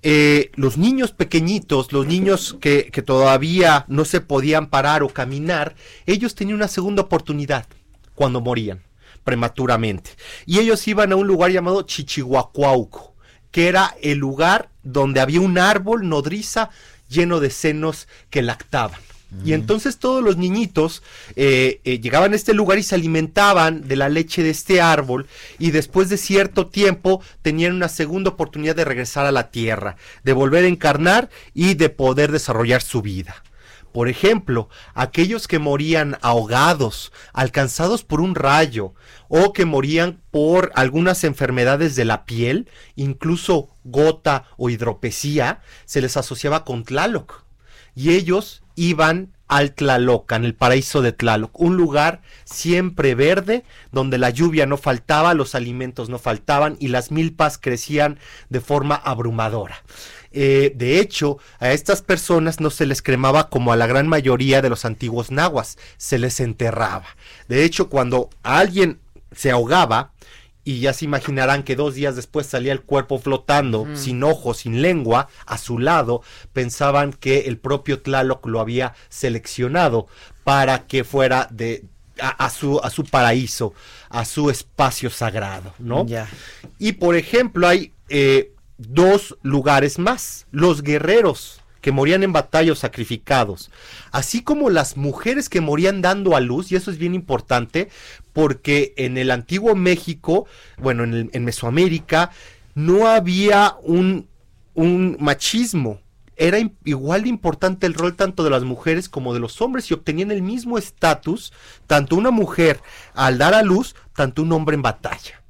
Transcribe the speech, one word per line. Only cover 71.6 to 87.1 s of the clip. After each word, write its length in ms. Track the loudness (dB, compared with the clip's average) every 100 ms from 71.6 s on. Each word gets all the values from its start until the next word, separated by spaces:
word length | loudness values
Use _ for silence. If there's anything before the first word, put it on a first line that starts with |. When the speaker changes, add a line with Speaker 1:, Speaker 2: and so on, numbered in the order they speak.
Speaker 1:
que 140 | -2 -4
dos 180 | -4 -2
días 220 | -4 -6
después 280 | -6 -8 -4
salía 280 | -4 -4
el 80 | -4
cuerpo 380 | -2 -2 -2 -6
flotando, 640 | -2 -4 0 0 2 -2
Speaker 2:
Ujú. 120 | -4 -8
Speaker 1:
sin 260 | -6 -2
ojos, 360 | 0 0 -2 -6
sin 240 | -6 -2
lengua, 480 | 0 0 0 0 0 -12 -10
a 120 | -10
su 220 | -6 -4
lado, 420 | 0 0 0 -4 -6 -20 -10
pensaban 600 | -6 -6 -2 0 0 -2
que 340 | -4 0 0 0
el 100 | -8
propio 440 | -4 -4 -4 -6
Tlaloc 440 | -2 -2 0 -2 -4
lo 120 | -4
había 340 | -2 -2 -4 -8 -20
seleccionado 1000 | -6 -4 -4 -8 -6 -2 0 2 0 -4 -18 -20 -8
para 420 | 0 2 2 0 -2
que 200 | -4 -2
fuera 420 | 0 2 2 -2
de, 340 | -6 -6 -6 -12 -20 -20 -8
a, 120 | -8
a 180 | -4 -4
su, 320 | -2 -2 -2
a 60 | -2
su 160 | -6 -2
paraíso, 680 | 2 4 2 -2 -6 -8 -8 -20 -20 -10
a 160 | -8 -6
su 240 | -2 -2
espacio 600 | -2 -8 -2 -2 0 -8
sagrado, 640 | -6 -6 -4 -8 -10 -16 -14
¿no? 260 | -6 -4 -4
Speaker 2:
Ya. 220 | -6 -10 -16 -20 -20 -20 -6
Speaker 1:
Y, 120 | -6
por 220 | 0 0